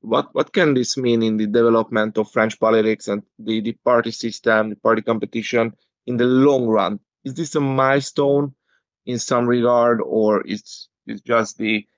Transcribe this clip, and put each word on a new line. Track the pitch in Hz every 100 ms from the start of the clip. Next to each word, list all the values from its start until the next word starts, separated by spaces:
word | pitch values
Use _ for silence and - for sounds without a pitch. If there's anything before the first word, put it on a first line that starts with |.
what, | 107 123 143
what | - 143
can | - 160 131
this | 117 -
mean | 123 117
in | 113 110
the | 107
development | 117 117 117 113 113 107 107
of | 107
French | 123 110 -
politics | 110 110 110 107 -
and | 104 - -
the, | 110 110
the | 107 113
party | - 120 113
system, | - 117 - 117 110 110
the | 104
party | 110 110
competition | 110 113 101 117 107 120 113 - _ _ -
in | 123
the | 123
long | 127 139 135 117
run? | 110 92 101 _ _ 135
Is |
this | 131 160 156
a |
milestone | 139 131 131 139 135 - 143 143 143 - _ _ _ _ -
in | 123
some | - 123 120
regard, | 120 120 120 120 117
or | - 110 107 104 -
it's, | 104 - - - _ -
it's | 107
just | - 117 107 -
the, | 110 107 -